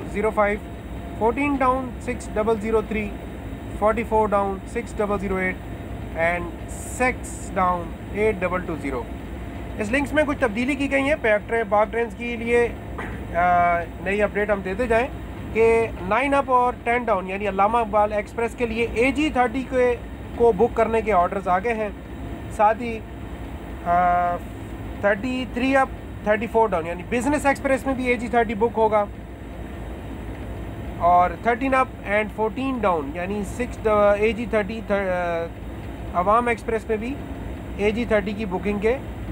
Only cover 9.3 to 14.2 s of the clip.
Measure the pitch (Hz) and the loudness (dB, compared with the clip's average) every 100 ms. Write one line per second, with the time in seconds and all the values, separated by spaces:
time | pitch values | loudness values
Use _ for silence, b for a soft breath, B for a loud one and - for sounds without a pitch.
9.3 | - - - - - 208 262 285 285 294 | -10 -10 -10 -8 -6 0 0 2 2 2
10.3 | 285 247 202 254 277 277 269 269 311 233 | 2 0 0 0 0 0 2 2 2 4
11.3 | 208 202 233 214 208 214 220 233 190 240 | 2 2 -2 2 2 2 0 -2 -4 -6
12.3 | 233 226 240 233 - - - - - - | -4 2 4 2 0 -8 -8 -6 -8 -4
13.3 | 170 180 175 175 170 170 - 175 208 | 2 4 6 6 4 0 -6 -2 0